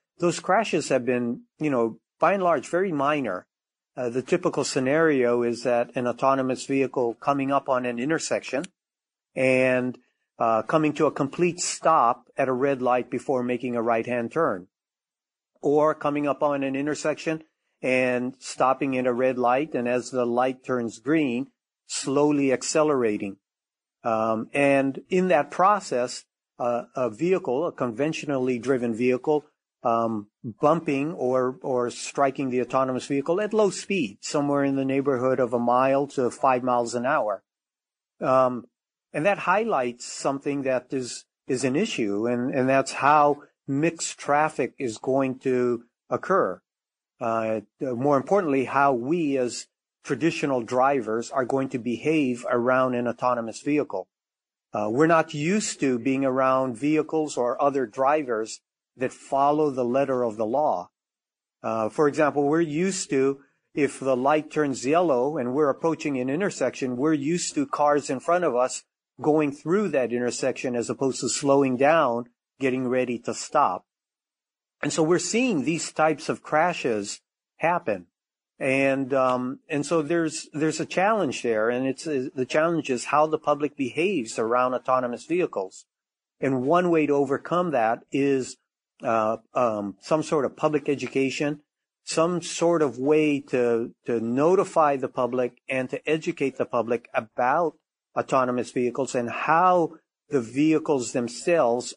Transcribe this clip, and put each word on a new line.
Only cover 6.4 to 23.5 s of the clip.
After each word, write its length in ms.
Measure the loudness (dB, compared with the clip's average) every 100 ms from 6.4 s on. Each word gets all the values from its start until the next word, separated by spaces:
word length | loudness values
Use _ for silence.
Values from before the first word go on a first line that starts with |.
| 0 -4 -2
vehicle 480 | 0 0 0 -2
coming 360 | -2 -2 0 0
up 180 | 0 0
on 180 | -2 -2
an 120 | -4
intersection 680 | -2 -2 -2 -4 -2 -6 -6 _ _ _ _ _ _
and, 640 | -2 2 4 2 2 -2 -6 _ _ _ -2
uh, 240 | 0 0
coming 300 | 2 2 2
to 140 | 2 0
a 60 |
complete 460 | 0 -4 -2 -2 -2
stop 680 | -6 -2 2 4 4 0 _ -4
at 120 | -2
a 40 |
red 280 | 0 0 0
light 280 | 0 0 -2
before 320 | -6 -2 -2
making 320 | -2 -4 -4
a 80 | -2
right-hand 480 | 0 0 -2 -4 -4
turn, 380 | -2 -2 -2 -10 _ _ _ _ _ _ _ _ _
or 340 | 0 2 2
coming 340 | 0 -2 -2 -2
up 140 | 0
on 200 | -2 0
an 140 | -2 -4
intersection 640 | -4 -4 -4 -4 -4 -6 -8 _ _ _
and 540 | 0 2 2 0 -2 -8
stopping 580 | -8 0 2 2 -2 -2
at 80 | 0
a 60 |
red 260 | 0 0 2
light, 360 | 2 2 0
and 140 | -4 -2
as 220 | -2 -2
the 160 | -2 0
light 380 | 0 0 -2
turns 340 | -4 -4 -4 -6
green, 500 | -2 0 0 -2 -6 _ _ _ -12
slowly 640 | -8 -2 2 2 2 2
accelerating. 840 | 0 0 2 2 2 0 0 -6 -12 _